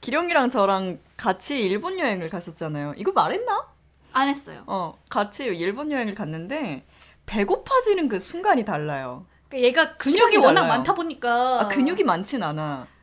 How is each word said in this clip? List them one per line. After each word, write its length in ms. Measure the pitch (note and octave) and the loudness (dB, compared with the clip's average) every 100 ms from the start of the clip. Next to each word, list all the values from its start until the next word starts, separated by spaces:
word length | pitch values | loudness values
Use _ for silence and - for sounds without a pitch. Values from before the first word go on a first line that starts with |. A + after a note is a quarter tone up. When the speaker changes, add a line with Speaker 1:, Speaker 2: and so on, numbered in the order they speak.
Speaker 1:
기령이랑 480 | - C4+ F4 E4+ B3+ | -2 -2 2 2 2
저랑 500 | B3+ G3 G3 F#3+ F3+ _ - | 2 2 2 -2 -8 _ -6
같이 420 | - - - C#4+ | -4 -2 -2 -2
일본 380 | G3+ G3+ F4 F#4+ | 0 0 -4 -4
여행을 300 | D4 G3 D#3+ | -2 -2 -6
갔었잖아요. 640 | F#3 F3+ D#3+ E3 D3+ D3 D3 | -8 -10 -10 -6 -6 -6 -4
이거 140 | G#3+ | -2
말했나? 560 | F#4+ E3 F#4 B4 G#4 - _ _ _ _ | 2 2 0 -2 -2 -4 _ _ _ _
Speaker 2:
안 140 | B3+ C#4 | 0 0
했어요. 360 | C#4 - D#3 - | 0 -6 -18 -8
Speaker 1:
어, 300 | G3 E3+ - _ | -6 -6 -10 _
같이 360 | B3 D4+ - C4 | -2 -2 -4 -4
일본 460 | F3 E3+ A3 D4+ | -2 -4 -4 -4
여행을 240 | C#4 A3+ G3 | -4 -4 -6
갔는데 720 | G3 D#3+ E3+ C#4+ B3+ C3+ - _ - _ - | -8 -8 -8 -6 -6 -8 -12 _ -20 _ -8
배고파지는 840 | G#3+ G3+ G4+ - C5+ A#4+ G4 D4+ | -2 0 0 2 2 4 2 2
그 120 | G3+ | -2
순간이 460 | G3 E4+ G4+ D#4 G#3+ | -6 -4 2 2 2
달라요. 600 | D#3+ D3+ C#3+ C3 B2+ F#3 _ _ | -4 -4 -6 -8 -12 -16 _ _
Speaker 2:
그러니까 180 | C4+ B3 | 2 2
얘가 300 | C4 D#4 - | 4 0 0
근육이 200 | - E4+ | 0 4
Speaker 1:
시간이 200 | A#4 G#4 | 6 8
Speaker 2:
워낙 240 | C4+ E4 | 8 6
Speaker 1:
달라요. 160 | - - | 4 2
Speaker 2:
많다 160 | - G4 | 2 0
보니까. 680 | E4 D4 A#3+ A#3+ B3+ B3+ | -2 -4 0 2 2 2
Speaker 1:
아, 60 | G#3 | 0
근육이 360 | G3+ C4+ F#4 | 2 0 2
많진 380 | D#4+ E3+ G3 C#4 | 2 0 -2 -4
않아. 440 | E3+ D3+ D3+ C#3 B2 _ | -4 -4 -4 -6 -10 _